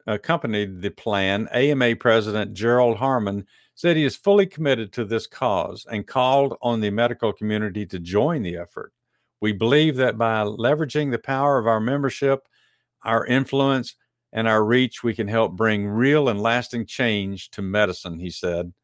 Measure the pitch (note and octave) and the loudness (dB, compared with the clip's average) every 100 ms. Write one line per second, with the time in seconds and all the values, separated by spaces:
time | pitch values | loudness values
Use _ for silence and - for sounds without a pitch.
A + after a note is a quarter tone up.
0 | - G#2+ - E3 A#2+ G#2+ G2+ F#2 F#2+ - | -6 -6 -2 -4 -2 -4 -4 -6 -10 -8
1 | - G2+ F#2+ G2+ A2+ A#2+ C#3+ C#3 A#2+ A2+ | -4 0 0 0 -2 0 2 2 2 2
2 | B2 A2+ G#2+ G#2+ G2+ G2 A2+ B2 B2 G#2+ | 4 4 2 -2 -4 -2 2 4 4 2
3 | C3+ B2+ G#2 G2+ - _ _ - F3 D#3+ | 0 0 -2 -6 -10 _ _ -4 0 2
4 | C#3+ - G3 G3+ G3 D3+ D3+ B2 G#2+ - | 0 0 2 4 2 0 0 0 -2 -6
5 | G#2 A2+ - - B2 F#2+ F2+ G2 - G#2+ | -2 -4 -4 -4 0 0 -2 -8 -10 -8
6 | G2 C3 B2+ C#3 C#3 A#2+ B2 A#2 G#2 G#2 | -4 0 4 4 2 0 -2 0 0 0
7 | A#2+ A#2+ A2 - G#2+ G#2+ G#2+ G2 G#2 F#2 | 0 0 -2 -2 -4 -2 -2 -6 -8 -8
8 | E2+ G2 C#3 E3 F#2 E2+ E2+ - - _ | -2 0 0 0 -4 -6 -10 -14 -16 _
9 | _ _ _ _ G#2+ G2 A2+ D3 D#3 B2+ | _ _ _ _ -2 0 2 4 4 2
10 | B2+ A2 A2+ A2 G#2 G2+ A#2+ D3+ D3+ D3+ | 0 2 0 0 -2 -2 0 0 0 -2
11 | C#3+ A#2+ - C3+ C#3+ C3+ A2+ A2 A2+ C#3 | -2 -4 -4 -2 2 2 2 2 0 -2
12 | C#3 - C#3 C3+ - _ _ _ _ _ | -2 -2 0 0 -4 _ _ _ _ _
13 | A2+ A2+ - B2+ C3 C3+ C#3 C3+ A#2 - | 0 0 2 0 0 0 2 0 -2 -12
14 | _ _ _ A2 A2+ A2 G#2+ B2 B2+ - | _ _ _ -2 2 4 4 2 2 -2
15 | A#2 G#2+ G2+ A2+ G#2 F2+ A2 G#2 G2+ G#2+ | -4 -2 -2 0 0 0 0 0 -2 0
16 | C3+ D3+ C3+ G2+ A2 A#2+ A#2+ A#2+ G#2+ - | 2 4 2 0 0 0 -2 -8 -8 -2
17 | A#2+ G#2 G2 F#2+ - - F#2+ G2+ G2+ F2+ | -2 0 -4 -8 -12 -8 -2 2 2 0
18 | F2+ E2 F2 - F2+ E2+ F2 - | -8 -10 -10 -6 -4 -4 -6 -12